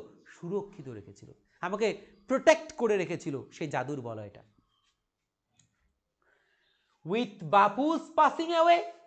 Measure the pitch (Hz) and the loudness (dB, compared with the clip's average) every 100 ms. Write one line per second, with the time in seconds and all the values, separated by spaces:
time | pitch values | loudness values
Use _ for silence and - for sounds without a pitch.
0 | - - - - 170 202 202 - 131 110 | -6 -20 -20 -16 -8 -8 -8 -12 -16 -16
1 | 98 98 - - _ _ 180 202 214 - | -16 -20 -20 -20 _ _ -8 -2 -2 -4
2 | - - - 262 - 311 320 - 233 208 | -10 -16 -4 2 4 4 2 -4 0 0
3 | 170 165 165 139 107 - 156 139 127 147 | -2 -6 -6 -8 -8 -10 -6 -4 -4 -6
4 | 117 107 104 110 - _ _ _ _ _ | -8 -10 -14 -18 -20 _ _ _ _ _
5 | _ _ _ _ _ _ _ _ _ _ | _ _ _ _ _ _ _ _ _ _
6 | _ _ _ _ _ _ _ _ _ _ | _ _ _ _ _ _ _ _ _ _
7 | 156 208 240 - 156 202 202 202 294 330 | -6 -4 -4 -8 0 4 4 4 0 -2
8 | - - 302 285 330 339 330 339 - - | -2 4 4 2 0 4 6 4 2 -12